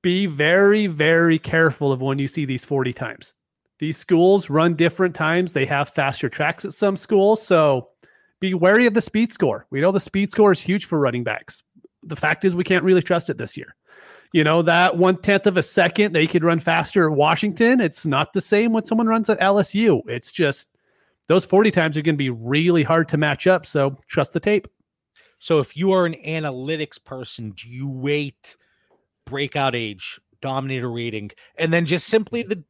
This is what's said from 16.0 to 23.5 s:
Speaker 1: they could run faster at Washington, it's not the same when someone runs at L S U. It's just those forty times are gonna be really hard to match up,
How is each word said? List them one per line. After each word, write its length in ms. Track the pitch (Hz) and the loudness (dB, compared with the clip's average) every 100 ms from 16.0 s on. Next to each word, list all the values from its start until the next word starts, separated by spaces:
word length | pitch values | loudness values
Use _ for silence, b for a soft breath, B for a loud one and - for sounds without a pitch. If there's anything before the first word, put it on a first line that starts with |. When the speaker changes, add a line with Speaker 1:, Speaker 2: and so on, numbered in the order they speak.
| 208 | 0
Speaker 1:
they 160 | 160 160 | 2 0
could 160 | 175 | 2
run 160 | 165 165 | 2 0
faster 500 | 170 165 156 196 160 | 0 -2 0 0 2
at 60 | 143 | 2
Washington, 640 | 151 170 208 170 233 254 | 2 2 -2 2 2 4
it's 260 | 180 - 156 | 0 -2 -2
not 280 | 135 147 | -2 -2
the 80 | 196 | -4
same 320 | - 208 233 | 0 0 2
when 100 | 226 | 0
someone 240 | 220 226 226 | 0 0 0
runs 220 | 226 220 | 0 0
at 80 | 214 | 0
L 180 | 190 202 | 2 2
S 160 | - | 0
U. 300 | 202 226 135 - | 0 2 2 -2
It's 260 | 123 - | -10 -10
just 340 | - 151 - - _ _ _ _ _ _ | -2 -2 -2 -14 _ _ _ _ _ _
those 180 | 175 - | 0 4
forty 260 | 190 220 | 4 4
times 260 | 180 160 151 | 2 0 0
are 40 | |
gonna 160 | 151 147 | -2 -2
be 120 | 135 | -2
really 540 | 117 117 143 170 170 | -4 -2 0 2 2
hard 240 | 143 165 160 | 2 0 2
to 80 | 151 | 0
match 300 | 151 139 | 0 0
up, 180 | 185 | 2